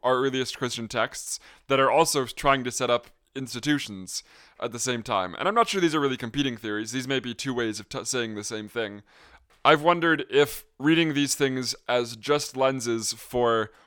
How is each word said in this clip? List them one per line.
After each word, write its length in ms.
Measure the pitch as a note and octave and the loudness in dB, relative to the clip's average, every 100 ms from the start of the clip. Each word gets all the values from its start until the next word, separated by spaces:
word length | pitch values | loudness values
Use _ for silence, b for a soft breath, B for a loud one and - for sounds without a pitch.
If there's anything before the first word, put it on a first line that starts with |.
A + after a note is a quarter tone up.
our 120 | B2 B2+ | 0 2
earliest 420 | C3+ C3 B2+ - | 2 0 -4 -4
Christian 300 | B2 A#2 A2+ | -6 -6 -6
texts 520 | A#2+ A#2+ - - - B B B | -2 -2 -2 -10 -12 B B B
that 120 | C3+ | 4
are 100 | C3+ | 6
also 360 | C#3+ E3 D3 B2 | 6 4 2 -2
trying 380 | - C#3+ C3+ B2 | 0 2 2 0
to 60 | |
set 180 | - B2 | -2 0
up 180 | A#2+ - _ _ C3+ | 0 0 _ _ -10
institutions 880 | C3 B2 C#3+ D3 A#2 G2 F#2 - b b b b | -8 -6 0 0 -2 -12 -10 -12 b b b b
at 120 | A#2+ | -8
the 80 | A#2 | -4
same 240 | C3 A#2+ | -4 -4
time. 320 | A2+ G2+ F2+ - | 0 0 0 -2
And 100 | F#3 | 0
I'm 80 | A3+ | 2
not 120 | A3+ | 2
sure 120 | G3 | 4
these 160 | E3+ D3+ | 2 2
are 40 | |
really 180 | C#3 B2+ | 0 -2
competing 400 | A#2+ C#3 C3+ A2+ | -6 -2 -4 -4
theories. 340 | A2 G#2+ A2 | -6 -6 -4
These 160 | B2+ B2+ | -6 -4
may 120 | C3+ | -4
be 140 | B2 | -4
two 200 | A2+ C3+ | -8 -4
ways 260 | B2 A2+ G#2+ | -2 -2 -4
of 80 | G2+ | -8
t-, 160 | B2 | -10
saying 320 | A2 C3 A2+ G#2 | -4 -4 -4 -6
the 80 | |
same 240 | G2+ A2 G#2 | -8 -8 -6
thing. 360 | A#2+ G#2+ G2+ - b b b _ _ | -4 -6 -6 -18 b b b _ _
I've 180 | C3+ D3+ | 4 6
wondered 440 | D#3+ F3 E3 D#3 - | 4 2 2 0 2
if 360 | C3+ C#3+ - - - | 2 2 0 -16 -2
reading 340 | C#3+ E3 E3 | 2 4 2
these 220 | C#3+ C#3+ - | 0 0 0
things 400 | C3+ C3 A#2+ - - | 0 -2 -6 -8 0
as 280 | B2 A#2 A2+ | 0 0 -6
just 400 | A#2+ D3 - C3 | 0 0 0 0
lenses 580 | C3 C3 A#2 A2+ G#2 | 0 2 -2 -2 -2
for 560 | A2 - B2 A#2+ A2+ G#2+ b | -8 -4 0 2 2 0 b